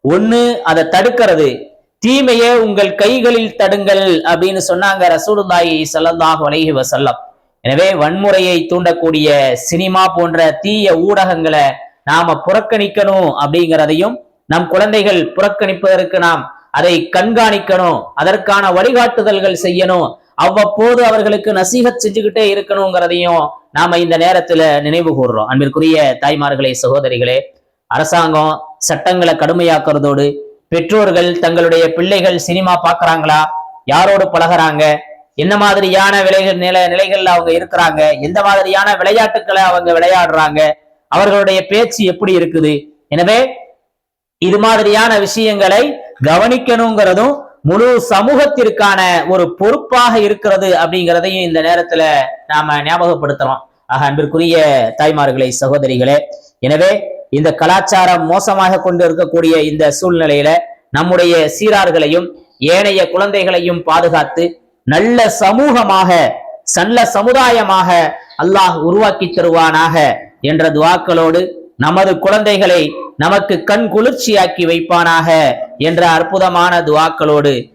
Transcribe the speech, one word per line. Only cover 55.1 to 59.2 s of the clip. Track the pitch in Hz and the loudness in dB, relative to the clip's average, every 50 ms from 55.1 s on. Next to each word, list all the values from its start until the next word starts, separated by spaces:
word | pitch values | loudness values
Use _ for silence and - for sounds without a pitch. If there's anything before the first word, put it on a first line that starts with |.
| 156 151 143 139 127 131 131 127 120 - | 0 0 0 0 0 -2 -2 -2 -2 -4
சகோதரிகளே, | 139 131 143 143 135 131 131 123 127 131 143 147 - - - - _ _ _ _ | -2 0 0 0 0 -2 0 0 0 2 2 0 0 -4 -14 -20 _ _ _ _
எனவே | - 131 151 - 523 571 - 605 - - - - - _ | -2 -2 0 2 2 2 0 -2 -4 -10 -14 -16 -10 _
இந்த | - 143 156 165 160 | -4 0 0 0 0
கலாச்சாரம் | - 160 165 185 196 190 - 202 190 185 185 180 170 160 | 0 0 2 2 2 0 0 0 2 2 2 2 0 0
மோசமாக | 160 170 - - 220 196 190 190 185 190 185 | 0 -2 -2 0 -2 -2 0 0 0 0 0
கொண்டு | 185 185 175 170 180 | 0 -2 0 2 0
இருக்கக்கூடிய | 165 160 165 | 0 2 0